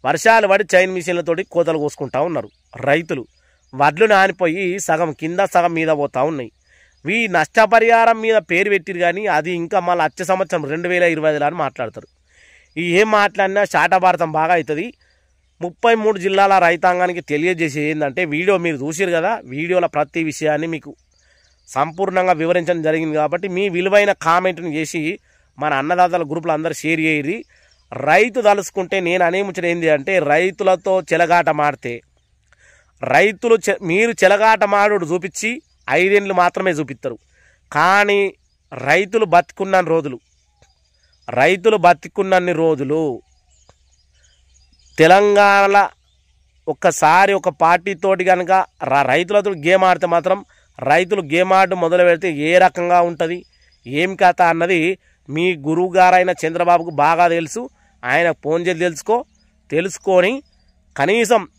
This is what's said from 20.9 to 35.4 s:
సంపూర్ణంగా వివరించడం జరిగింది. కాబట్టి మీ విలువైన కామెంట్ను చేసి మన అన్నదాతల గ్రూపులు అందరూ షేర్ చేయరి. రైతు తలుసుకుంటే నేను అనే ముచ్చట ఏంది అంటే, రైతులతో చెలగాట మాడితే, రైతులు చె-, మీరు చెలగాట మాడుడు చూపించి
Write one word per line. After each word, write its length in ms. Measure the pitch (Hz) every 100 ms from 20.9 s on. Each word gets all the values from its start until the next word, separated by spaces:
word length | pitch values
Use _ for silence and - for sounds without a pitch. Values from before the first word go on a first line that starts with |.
| - _ _ _ _ _ _ _
సంపూర్ణంగా 640 | 131 156 165 196 185 185
వివరించడం 480 | 165 165 180 165 170
జరిగింది. 340 | 156 156 160 151
కాబట్టి 320 | 151 170 190
మీ 220 | 180 202
విలువైన 420 | 175 185 208 208
కామెంట్ను 640 | 190 165 175 185 165 170
చేసి 460 | 151 156 170 151 202 _ _ _ -
మన 140 | 151
అన్నదాతల 500 | 135 147 180 180 175
గ్రూపులు 280 | 151 165 165
అందరూ 220 | 156 160
షేర్ 260 | 156 156 165
చేయరి. 460 | 160 151 143 220 - _ _ _ _
రైతు 480 | 123 139 175 233 233
తలుసుకుంటే 580 | 208 202 - 196 180 190
నేను 240 | 175 180 170
అనే 160 | 185
ముచ్చట 240 | 202 180 175
ఏంది 240 | 175 160
అంటే, 300 | 147 139 185
రైతులతో 840 | 147 147 185 180 190 185 196 185 160
చెలగాట 360 | 165 170 175 165
మాడితే, 520 | 151 147 131 123 117 _ _ _ _ _ _ _ _ _ _
రైతులు 540 | 131 147 202 190 233 226 202
చె-, 120 | 196
మీరు 300 | 180 180 233
చెలగాట 520 | 226 185 202 220 220
మాడుడు 420 | 202 202 208 208 160
చూపించి 560 | 180 175 -